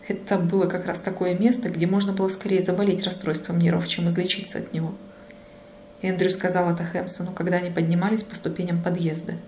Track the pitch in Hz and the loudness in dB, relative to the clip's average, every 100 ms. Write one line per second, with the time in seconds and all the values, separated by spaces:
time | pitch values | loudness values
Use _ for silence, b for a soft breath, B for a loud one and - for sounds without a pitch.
0 | - 196 - 196 170 190 170 180 175 - | -6 -8 0 2 4 4 2 0 -4 -6
1 | - 185 180 180 226 247 196 165 180 196 | -6 -2 -2 4 4 4 0 0 2 2
2 | 202 196 190 190 202 185 175 175 202 175 | 2 0 0 -2 0 2 2 2 2 2
3 | 185 - 160 156 - 170 170 170 170 - | -2 -4 -2 -2 0 2 4 4 0 0
4 | 170 175 180 - - - - 160 160 - | 2 2 0 -2 -4 -8 -6 -4 -4 -6
5 | - B B B B B B B - - | -16 B B B B B B B -20 -6
6 | 185 175 185 - 180 180 175 170 170 180 | -2 2 0 2 0 2 2 0 -2 -4
7 | 180 - 180 - 175 180 175 170 165 175 | -6 -6 -8 -4 0 0 0 0 2 2
8 | 196 220 - - - 160 180 170 180 175 | 2 0 -2 -6 -6 -4 -2 0 0 0
9 | 165 156 - - | 0 -2 -6 -10